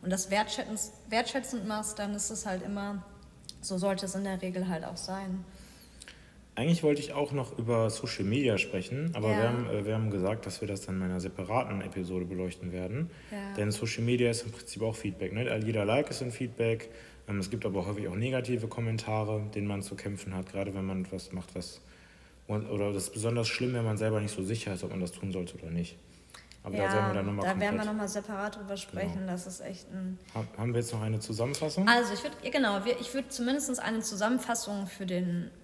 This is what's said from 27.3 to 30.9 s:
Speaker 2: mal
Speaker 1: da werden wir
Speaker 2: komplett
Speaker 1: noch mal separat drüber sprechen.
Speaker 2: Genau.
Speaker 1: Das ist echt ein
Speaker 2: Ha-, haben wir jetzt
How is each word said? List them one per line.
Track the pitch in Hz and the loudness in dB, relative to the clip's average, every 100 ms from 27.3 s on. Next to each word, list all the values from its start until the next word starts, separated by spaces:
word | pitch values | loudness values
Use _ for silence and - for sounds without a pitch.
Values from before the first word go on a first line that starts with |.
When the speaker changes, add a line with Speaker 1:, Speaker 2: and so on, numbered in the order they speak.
Speaker 2:
mal | 202 | 0
Speaker 1:
da | 185 | 2
werden | 190 | 2
wir | 202 | 2
Speaker 2:
komplett | 214 214 | 2 0
Speaker 1:
noch | |
mal | 214 202 | 0 -2
separat | 202 202 202 208 214 | -4 -4 -4 -4 -4
drüber | 196 196 | -6 -6
sprechen. | - 175 190 175 | -6 -2 -2 -2
Speaker 2:
Genau. | 190 | -2
Speaker 1:
Das | 180 180 | -2 -4
ist | 185 | -8
echt | - 185 - | -8 -10 -8
ein | 180 185 185 - | -6 -4 -6 -8
Speaker 2:
Ha-, | - 110 - | -6 -6 -2
haben | 113 | 0
wir | 120 | 2
jetzt | 117 | 0